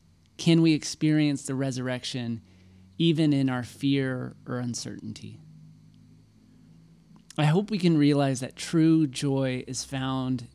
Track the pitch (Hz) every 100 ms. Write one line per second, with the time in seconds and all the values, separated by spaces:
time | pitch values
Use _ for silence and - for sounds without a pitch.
0 | _ _ _ - 170 165 165 151 - -
1 | 156 151 147 139 - 131 135 127 127 123
2 | - 131 117 117 - - - - - -
3 | 165 156 156 139 131 127 117 - 139 139
4 | 131 127 127 - - 127 123 117 120 -
5 | 107 104 107 110 - - - - - -
6 | - - _ _ _ _ - - - _
7 | _ - - - 151 170 208 214 175 156
8 | 143 143 139 127 127 - - 170 160 160
9 | 151 127 143 135 131 127 - 127 - 135
10 | 131 131 127 127 120